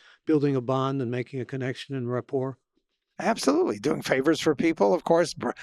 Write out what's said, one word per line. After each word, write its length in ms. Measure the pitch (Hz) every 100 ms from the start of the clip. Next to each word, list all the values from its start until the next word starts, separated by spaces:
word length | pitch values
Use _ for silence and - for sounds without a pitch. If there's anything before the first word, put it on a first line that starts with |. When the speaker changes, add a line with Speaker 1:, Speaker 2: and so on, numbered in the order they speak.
| - _ -
Speaker 1:
building 300 | 156 143 135
a 60 |
bond 400 | 123 131 131 135
and 80 | 120
making 300 | 123 120 135
a 60 | 113
connection 500 | 135 131 131 - 135
and 160 | 120
rapport. 460 | 123 - 139 131 131 _ _ _ _ _ -
Speaker 2:
Absolutely. 600 | 170 226 - 302 359 202
Doing 240 | 156 -
favors 360 | - 131 139 156
for 140 | 165
people, 400 | 143 165 160 196
of 100 | 180
course, 300 | - 170 165
pr-, 160 | - - -